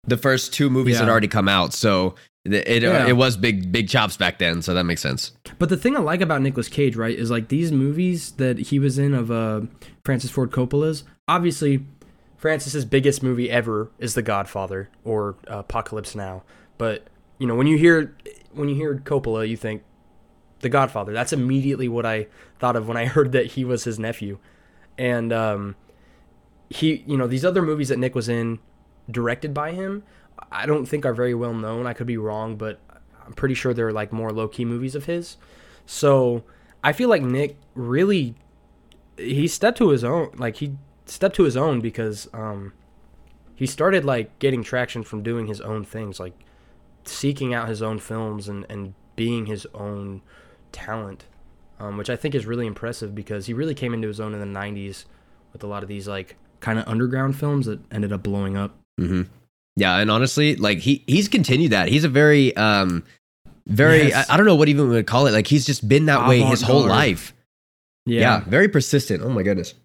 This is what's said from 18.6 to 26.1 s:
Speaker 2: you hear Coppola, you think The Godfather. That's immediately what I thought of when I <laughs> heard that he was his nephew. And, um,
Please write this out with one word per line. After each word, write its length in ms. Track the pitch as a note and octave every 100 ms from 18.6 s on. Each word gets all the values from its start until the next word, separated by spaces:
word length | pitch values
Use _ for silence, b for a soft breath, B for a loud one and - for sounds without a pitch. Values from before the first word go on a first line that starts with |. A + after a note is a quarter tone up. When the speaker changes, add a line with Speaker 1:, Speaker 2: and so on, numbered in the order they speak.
| C#3+
Speaker 2:
you 60 | C#3
hear 260 | D#3 C#3
Coppola, 460 | - C#3+ B2+ A2 A2
you 80 | A2+
think 240 | A2 G#2+ _ _ _ - _ _ _ _
The 100 | B2
Godfather. 440 | C3+ C3+ A2 G2+
That's 200 | A2 B2
immediately 540 | D3 B2+ C3+ C#3 C3+ B2
what 160 | A#2 A#2
I 220 | A2 G#2+ b b _
thought 160 | B2 A#2+
of 120 | A2
when 80 | A#2
I 100 | A#2+
<laughs> 100 | D3+
heard 160 | C3
that 160 | B2+ A2
he 120 | - B2+
was 200 | A#2+ A#2+
his 120 | A2
nephew. 400 | A2+ A#2 G2+ G2 b b b b b -
And, 340 | B2+ A#2+ A#2
um, 420 | A2+ A2 G2+ G2+ G2+ b b b